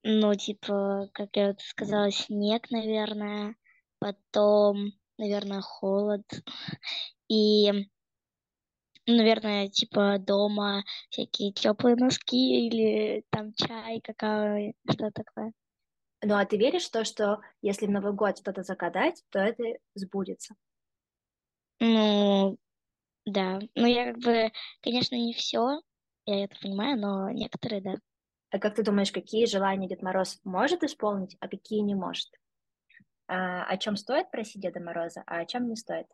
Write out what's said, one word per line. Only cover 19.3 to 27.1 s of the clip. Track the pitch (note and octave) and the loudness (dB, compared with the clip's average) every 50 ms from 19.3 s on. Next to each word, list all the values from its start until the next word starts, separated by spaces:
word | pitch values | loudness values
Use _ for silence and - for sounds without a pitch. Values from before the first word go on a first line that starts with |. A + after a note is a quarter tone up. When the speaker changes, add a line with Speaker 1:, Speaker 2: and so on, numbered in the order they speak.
Speaker 2:
то | - G3 | -2 0
это | G3 G#3+ A3+ - A#3+ A3+ A#3 - _ _ _ | 0 0 0 -2 -6 -6 -6 -8 _ _ _
сбудется? | G3 F#3+ F#3 - G3 F#3+ F#3 F#3 - - - G#3+ _ _ _ _ _ _ _ _ _ _ _ _ _ _ _ _ _ _ _ _ _ _ _ _ _ | -12 -12 -6 -4 -4 -4 -4 -6 -12 -12 -20 -20 _ _ _ _ _ _ _ _ _ _ _ _ _ _ _ _ _ _ _ _ _ _ _ _ _
Speaker 1:
Ну, | A#3 A3+ A3+ A3 G#3+ G#3+ G#3 G#3 G3+ G3+ G3 G3 G3 G3 F#3+ - _ _ _ _ _ _ _ _ _ _ _ _ _ | 4 4 6 6 6 4 4 4 4 4 6 4 4 2 0 -4 _ _ _ _ _ _ _ _ _ _ _ _ _
да. | G#3+ G3 G3+ F#3+ F#3 F#3+ G3 G#3 A#3 _ | -4 -2 -2 -2 -2 -4 -6 -8 -8 _
Ну, | - A#3+ | 2 4
я | A#3+ B3 A#3+ B3 B3 | 4 4 4 0 -4
как | A#3 A#3 | -6 -2
бы, | B3 A#3+ A#3 A3+ A3+ A3+ - - - - - _ | 0 2 4 4 2 0 -2 -8 -16 -16 -20 _
конечно, | - - A#3 B3 A#3+ - B3+ | -4 -2 0 0 -2 -2 -2
не | A#3+ A#3 A#3 | -2 -2 -2
всё, | A#3 - - - - A3+ A#3 B3+ C#4+ D#4+ _ _ _ _ _ _ _ _ _ | -2 -4 -6 -2 0 0 0 0 -2 -4 _ _ _ _ _ _ _ _ _
я | - G3+ G3 G3+ | -2 -2 -2 -2
это | G3+ - - | -4 -8 -10
понимаю, | - G3+ G3 G3 G#3+ C4+ C#4+ A3+ | -8 -6 -4 -2 -2 0 -2 0
но | G3+ G3+ | 0 -2